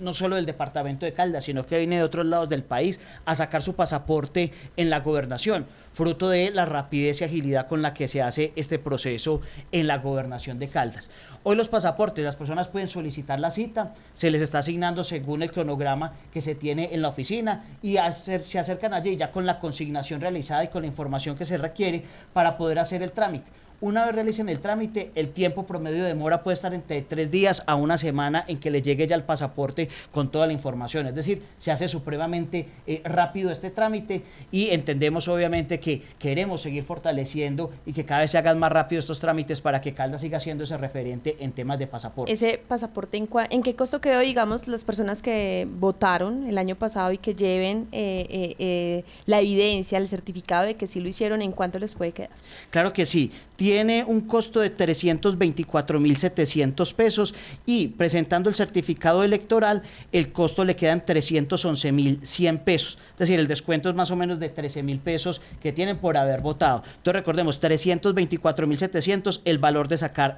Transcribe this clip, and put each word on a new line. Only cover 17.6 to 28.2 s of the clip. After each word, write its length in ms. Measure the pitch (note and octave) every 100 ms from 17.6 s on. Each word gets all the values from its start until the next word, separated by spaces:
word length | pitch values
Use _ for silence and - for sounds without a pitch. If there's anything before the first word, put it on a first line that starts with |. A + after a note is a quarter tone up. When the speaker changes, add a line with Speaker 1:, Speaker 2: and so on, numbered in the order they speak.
| - -
Speaker 1:
y 140 | G3+ G3
hacer, 440 | E3+ E3+ F#3+ F#3
se 160 | - F#3
acercan 380 | E3+ F3+ - F3+
allí 200 | F#3+ E3
ya 140 | D3+
con 160 | F#3+ F3+
la 140 | F3
consignación 600 | E3 C#3 D3 D3 C3+ D3
realizada 420 | F3+ F3+ - D3
y 60 | E3
con 120 | F3+
la 60 | D#3
información 500 | D#3+ C#3+ C3+ D3 C#3
que 80 | C#3+
se 140 | C#3
requiere 440 | D#3+ F#3 F#3+ E3 - - -
para 240 | F3+ E3+ E3
poder 220 | E3 D#3+
hacer 240 | E3 F3+
el 80 | F#3
trámite. 340 | A3 G3+ C#3 - - - -
Una 240 | G3+ A3 A#3
vez 100 | A3
realicen 320 | A3 A3 G#3
el 140 | D3
trámite, 500 | G3+ G#3+ A3 G#3 - D#3
el 160 | D3
tiempo 360 | F3 F3+ F#3 F#3
promedio 340 | F3 D#3 E3
de 40 | F3+
demora 360 | D#3 D#3 E3+
puede 120 | F#3 F3
estar 180 | F3+
entre 280 | F3+ - D3
tres 280 | C3+ D3+ D#3
días 320 | F#3 G3 F3+ -
a 80 | C#3+
una 220 | D3+ E3+
semana 480 | D#3+ C#3+